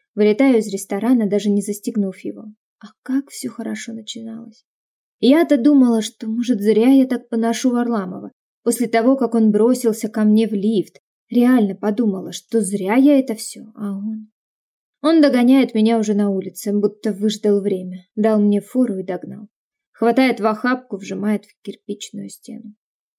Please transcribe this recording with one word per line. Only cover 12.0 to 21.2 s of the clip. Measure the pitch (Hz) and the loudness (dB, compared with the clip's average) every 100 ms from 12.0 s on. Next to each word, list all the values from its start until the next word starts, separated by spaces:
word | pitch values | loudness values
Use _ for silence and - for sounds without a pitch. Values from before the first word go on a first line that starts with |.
| 220 190 185 | -2 -2 -8
что | - - 226 | -14 -4 -2
зря | 185 196 185 247 | -2 -4 0 4
я | 285 277 | 4 4
это | 262 214 | 2 -6
всё, | - 202 208 - | -10 -16 -20 -12
а | 202 196 | -10 -8
он... | 214 220 214 _ _ _ _ _ _ _ | -8 -10 -14 _ _ _ _ _ _ _
Он | 294 330 | 2 4
догоняет | 285 247 240 269 240 | 4 4 4 4 4
меня | 220 220 226 | 2 2 2
уже | 214 | 0
на | 208 202 | 0 0
улице, | 190 190 - 208 | -2 -6 -10 -4
будто | 202 208 - 220 | 0 -2 -2 -6
выждал | 196 208 214 208 202 | -2 -4 -2 0 0
время, | 196 185 185 185 _ 214 | 0 -4 -8 -14 _ -2
дал | 220 214 | 0 2
мне | 208 202 | 2 0
фору | - 254 226 190 | -2 -2 -2 -2
и | |
догнал. | 185 - - 202 208 _ _ _ _ - | -8 -10 -10 -18 -20 _ _ _ _ -2
Хватает | 233 240 262 233 | 0 2 2 0
в | 214 | -2
охапку, | 214 247 254 - 196 | -2 -4 -4 -8 -14
вжимает | 196 190 | -10 -6